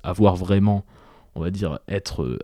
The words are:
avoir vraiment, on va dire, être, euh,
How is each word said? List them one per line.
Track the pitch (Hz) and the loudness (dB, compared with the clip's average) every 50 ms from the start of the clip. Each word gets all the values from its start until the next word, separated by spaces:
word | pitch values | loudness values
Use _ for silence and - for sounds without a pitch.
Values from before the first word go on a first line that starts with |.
avoir | - 90 92 98 104 98 92 | -8 -6 2 4 4 4 4
vraiment, | 90 92 90 98 101 101 104 101 98 - - - - - - - _ _ _ - | 2 0 2 2 4 4 4 2 0 -2 -6 -14 -20 -20 -20 -20 _ _ _ -10
on | - | -6
va | 80 90 | -6 -4
dire, | 98 98 104 80 71 - - - | -4 -4 -4 -4 -6 -8 -8 -8
être, | - - - - - - 71 | -6 -6 -6 -8 -8 -6 -6
euh, | 62 62 - | -6 -6 -8